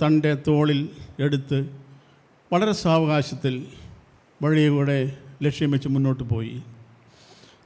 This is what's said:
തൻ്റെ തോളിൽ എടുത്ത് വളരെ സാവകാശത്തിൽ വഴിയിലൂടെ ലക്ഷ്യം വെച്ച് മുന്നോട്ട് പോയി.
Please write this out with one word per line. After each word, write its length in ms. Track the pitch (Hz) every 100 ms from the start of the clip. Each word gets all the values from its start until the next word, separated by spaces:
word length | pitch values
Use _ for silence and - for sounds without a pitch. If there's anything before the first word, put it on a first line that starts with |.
തൻ്റെ 280 | 156 156 151 143 151
തോളിൽ 340 | 147 151 143 151 - - - 143
എടുത്ത് 340 | 143 135 139 147 - - - _ _ _ _ -
വളരെ 220 | 175 208 202
സാവകാശത്തിൽ 720 | 175 165 156 151 135 143 135 127 - - - - - _ _ -
വഴിയിലൂടെ 560 | 147 156 151 143 139 139 135 135 - - 147
ലക്ഷ്യം 260 | 143 151
വെച്ച് 180 | 139 135 135
മുന്നോട്ട് 280 | 135 127
പോയി. 320 | 120 113 113 123 - - - - _ - - - - -